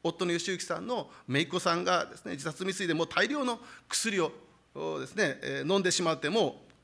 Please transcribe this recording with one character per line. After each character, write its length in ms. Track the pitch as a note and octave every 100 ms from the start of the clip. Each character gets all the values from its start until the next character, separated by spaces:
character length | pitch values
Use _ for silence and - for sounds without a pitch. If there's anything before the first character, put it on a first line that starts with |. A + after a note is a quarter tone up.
夫 240 | E3+ E3 F3+
の 60 |
義 180 | E3+ E3+
行 140 | F3+
さ 160 | - E3
ん 80 | G3
の 240 | A#3+ - - -
姪 160 | C3+
っ 40 | E3+
子 120 | F3+
さ 160 | F3 E3+
ん 80 |
が 240 | F3+ F3+ -
で 100 | -
す 80 | -
ね、 60 |
自 120 | D3+
殺 200 | D#3 D3+
未 120 | F#3 F#3
遂 120 | F3+
で 80 | D#3+
も 80 |
う 40 | D#3+
大 200 | - A3
量 180 | D4 B3+
の 140 | A#3 - - -
薬 320 | - A3+ G3+
を、 100 | D#3 - - - _
お、 260 | - D#3+ D#3
で 60 | C3+
す 100 | G3+
ね、 220 | F3 -
え 200 | C3+ C#3
ー、 80 | C#3
飲 80 | G3
ん 40 |
で 80 | F3+
し 100 | D#3+
ま 120 | E3
っ 60 | D#3
て、 120 | D3+
も 320 | A3 D3+ -
う、 20 | - -